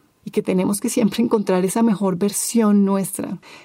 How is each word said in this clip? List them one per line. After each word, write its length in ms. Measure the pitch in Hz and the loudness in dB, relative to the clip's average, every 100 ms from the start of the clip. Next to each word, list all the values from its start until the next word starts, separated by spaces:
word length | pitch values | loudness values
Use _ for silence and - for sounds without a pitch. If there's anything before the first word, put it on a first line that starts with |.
| _ _ | _ _
y 80 | - | -6
que 100 | 214 | -4
tenemos 380 | - 185 190 202 | 0 0 0 -2
que 80 | 233 | -2
siempre 340 | 254 202 - | 0 0 0
encontrar 440 | 233 220 202 185 185 | 0 0 2 0 0
esa 180 | 233 | 2
mejor 320 | 226 185 196 175 | 0 2 0 0
versión 720 | 202 - - 233 214 202 196 | -2 -4 -2 0 4 4 2
nuestra, 540 | 196 190 - - 185 - - | 0 -4 -8 -10 -10 -14 -20